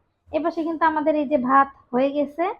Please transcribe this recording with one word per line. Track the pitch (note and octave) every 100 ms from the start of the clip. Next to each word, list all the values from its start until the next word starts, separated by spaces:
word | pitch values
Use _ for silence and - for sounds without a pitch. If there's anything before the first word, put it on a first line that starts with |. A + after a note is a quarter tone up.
| _ _ _
এপাশে | D#4 D#4+ E4+
কিন্তু | D#4+ D#4+ E4
আমাদের | D#4 D4 D4+
এই | C4
যে | C#4+
ভাত | B3 C4+ C#4 - -
হয়ে | B3 C#4 C#4+
গেছে | C#4+ D#4+ F4+ A#4+